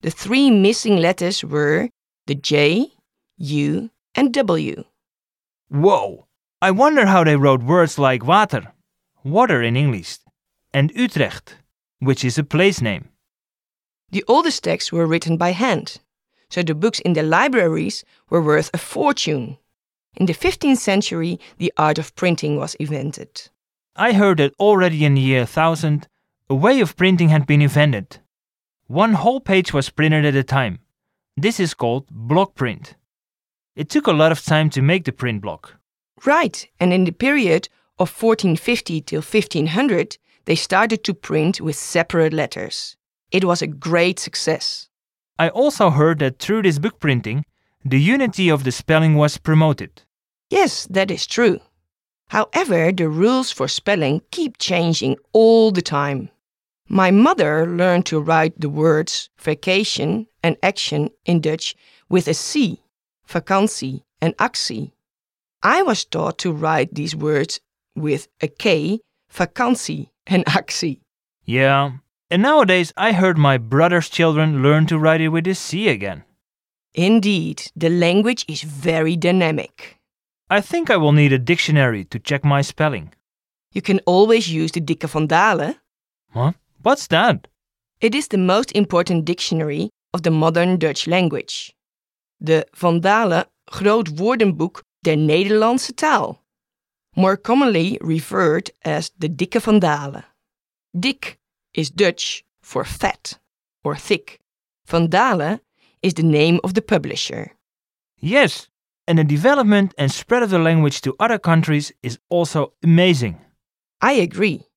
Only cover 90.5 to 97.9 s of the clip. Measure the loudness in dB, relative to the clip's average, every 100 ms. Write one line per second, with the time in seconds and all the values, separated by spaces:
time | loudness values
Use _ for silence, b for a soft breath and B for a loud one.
90.5 | 2 2 2 0 -4 -2 0 0 -2 -8
91.5 | -14 -14 _ _ _ _ _ _ _ 0
92.5 | 0 0 -4 0 2 2 2 2 0 -4
93.5 | _ _ -2 0 2 0 -2 -2 2 0
94.5 | 0 -4 -6 _ _ -2 0 2 2 2
95.5 | 2 2 0 -4 -4 0 0 -2 -10 _
96.5 | _ _ _ _ _ _ 0 0 0 0
97.5 | 2 4 2 -2